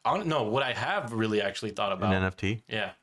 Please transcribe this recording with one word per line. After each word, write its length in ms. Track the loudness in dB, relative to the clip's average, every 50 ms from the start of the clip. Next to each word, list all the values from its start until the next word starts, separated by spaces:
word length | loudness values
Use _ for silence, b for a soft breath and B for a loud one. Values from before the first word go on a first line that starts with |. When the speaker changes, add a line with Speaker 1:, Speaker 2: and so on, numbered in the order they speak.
| 0
Speaker 1:
Hon-, 220 | 0 0 2 2 0
no, 160 | 0 2 2
what 180 | 2 2 2 2
I 100 | 0 0
have 400 | -2 -2 -2 -2 -2 -4 -2 -2
really 280 | 0 0 2 2 2
actually 300 | 2 0 -2 -4 -6 -6
thought 220 | -4 -2 -2 0 0
about. 160 | 0 2 2
Speaker 2:
An 60 | 2 2
N 60 | 2
F 100 | 0 -2
T? 260 | -2 -2 -2 -2 -4 -6 -6
Speaker 1:
Yeah, 240 | -4 -4 -4 -4 -6 -8